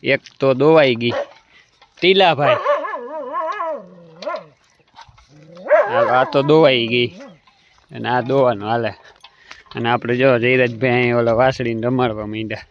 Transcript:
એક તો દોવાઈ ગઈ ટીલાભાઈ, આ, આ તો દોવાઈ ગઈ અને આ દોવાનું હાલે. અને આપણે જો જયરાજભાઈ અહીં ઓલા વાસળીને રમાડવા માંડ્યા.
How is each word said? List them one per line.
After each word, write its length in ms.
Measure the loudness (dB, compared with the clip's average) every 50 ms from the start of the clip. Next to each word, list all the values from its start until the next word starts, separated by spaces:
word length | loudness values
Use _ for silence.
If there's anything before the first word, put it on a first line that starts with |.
| 0 0 -2
એક 80 | -2 _ -10 _ _
તો 80 | 0 0 2 2
દોવાઈ 340 | 4 4 6 6 4 4 0 0
ગઈ 140 | -2 -4 -4 -4 -8 -10 -14 _ _ _ _ _ _ _ _ _ _ _ _ _
ટીલાભાઈ, 600 | 2 2 4 4 4 2 2 2 2 0 0 0 0 -2 -2 -2 -4 -8 -10 -10 -12 -12 -12 -12 -12 -8 -8 -8 -6 -6 -8 -8 -8 -8 -8 -10 -12 -18 -20 -20 -20 -20 -20 -14 -12 -10 -10 -10 -12 -16 _ _ _ -20 -20 _ _ _ _ -20 -20 _ _ _ _ _ -20 -20 -20 -20 -20 -18 -2 0 2 2 2 2 0
આ, 100 | 0 0 2 2 2
આ 80 | 0 2 0
તો 60 | 0 2 4
દોવાઈ 380 | 4 6 6 4 4 2 0 0 0
ગઈ 160 | 0 -2 -2 -4 -12 -20 -20 -20 _ _ _ _ _ _ _ _ _ _ _
અને 160 | -14 -10 -6 -4 -2
આ 60 | -2 -2 0
દોવાનું 400 | 0 2 2 2 0 -2 -4 -4
હાલે. 200 | -4 -2 -2 -4 -8 -10 _ -20 -20 _ _ -20 _ _ _ _ -20 -20 _ _ -10
અને 120 | -6 -2 -2
આપણે 240 | -2 -2 -2 -4 -2 0
જો 80 | 2 2 2 2 2
જયરાજભાઈ 560 | 2 2 2 2 0 -2 -2 -2 0 0 2
અહીં 180 | 0 0 0 0
ઓલા 180 | 0 0 2 2
વાસળીને 480 | 2 0 0 -2 -6 -6 -4 -4 -4 -2
રમાડવા 400 | -2 -2 -2 -2 -4 -6 -10 -10 -8
માંડ્યા. 340 | -10 -8 -8 -10 -12 -14 _